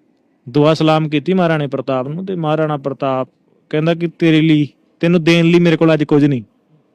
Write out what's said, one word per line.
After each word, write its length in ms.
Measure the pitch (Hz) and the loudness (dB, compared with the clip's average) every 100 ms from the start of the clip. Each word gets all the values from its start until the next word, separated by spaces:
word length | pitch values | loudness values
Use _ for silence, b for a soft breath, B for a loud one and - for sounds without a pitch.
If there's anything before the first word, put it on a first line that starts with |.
| _ _ _ _ - | _ _ _ _ -6
ਦੁਆ 240 | 135 147 | 0 2
ਸਲਾਮ 360 | 156 160 156 156 | 2 2 0 0
ਕੀਤੀ 240 | 147 139 | -4 -2
ਮਹਾਰਾਣੇ 340 | 190 170 160 143 | 0 0 -2 -4
ਪ੍ਰਤਾਪ 400 | 131 139 131 127 | -6 -4 -6 -6
ਨੂੰ। 180 | 160 | -10
ਤੇ 100 | 190 | -8
ਮਹਾਰਾਣਾ 420 | 185 151 156 156 147 | -6 -4 -2 -2 -4
ਪ੍ਰਤਾਪ 520 | 139 135 139 131 127 _ _ _ _ | -8 -6 -4 -4 -8 _ _ _ _
ਕਹਿੰਦਾ 260 | 151 160 | -2 -2
ਕਿ 120 | 170 170 | -2 -6
"ਤੇਰੇ 340 | - 165 156 | -2 0 2
ਲਈ, 260 | 160 151 143 _ _ _ | 2 0 -2 _ _ _
ਤੈਨੂੰ 240 | 170 175 | 0 2
ਦੇਣ 220 | 156 170 | 2 2
ਲਈ 140 | 165 175 | 4 4
ਮੇਰੇ 180 | 170 160 | 2 2
ਕੋਲ 160 | 160 | 2
ਅੱਜ 100 | 156 | 2
ਕੁਝ 220 | 147 147 | 2 2
ਨਹੀਂ।" 180 | 143 131 104 _ _ _ _ | 2 0 -8 _ _ _ _